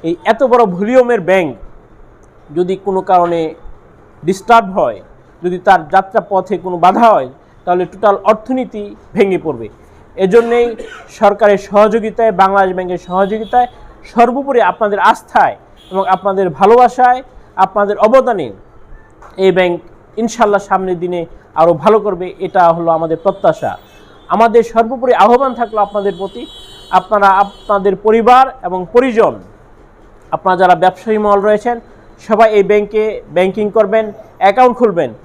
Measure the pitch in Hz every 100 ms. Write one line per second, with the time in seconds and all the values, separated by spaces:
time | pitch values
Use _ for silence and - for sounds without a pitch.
0 | 165 170 196 220 262 240 226 175 208 254
1 | 240 233 170 190 160 113 - - _ _
2 | - _ - _ _ 147 180 190 196 190
3 | 185 185 175 170 160 - - - _ _
4 | _ _ 151 196 - 233 196 190 143 101
5 | - - _ _ 175 180 190 185 151 190
6 | 190 220 202 196 180 190 180 175 170 202
7 | 233 185 131 - _ _ - 180 175 185
8 | 214 202 196 220 - 254 240 214 208 208
9 | - 190 196 180 160 127 107 - - -
10 | - - 190 226 233 240 240 220 - -
11 | - - 214 202 214 196 - 202 214 226
12 | 220 - 226 185 190 196 190 185 180 180
13 | - 185 196 214 185 247 247 - - -
14 | - - 240 254 277 247 190 180 214 196
15 | 190 226 - 226 165 104 _ - - 185
16 | 175 185 202 190 190 147 196 233 247 247
17 | 254 254 262 - - - 190 208 202 208
18 | 208 262 - 208 127 95 - - - -
19 | - _ - - 190 180 180 175 - -
20 | _ - 226 - 214 202 196 190 190 180
21 | 175 175 170 - _ - 165 170 175 214
22 | 202 180 180 - 185 190 170 165 170 160
23 | 165 165 202 190 - 208 117 90 - -
24 | - - - 190 226 226 220 226 226 254
25 | 254 202 202 240 269 233 226 214 202 208
26 | 202 175 190 240 311 - - - - 185
27 | 185 214 196 190 202 - - 202 190 190
28 | 220 226 214 247 262 - 180 185 175 240
29 | 254 226 185 110 90 - - - - _
30 | - - - 160 190 180 185 175 180 180
31 | - 214 208 202 202 214 240 240 - -
32 | - - - 214 226 214 185 208 208 214
33 | 214 202 - 156 190 190 208 220 202 220
34 | 214 202 - _ 196 202 254 233 233 170
35 | 135 107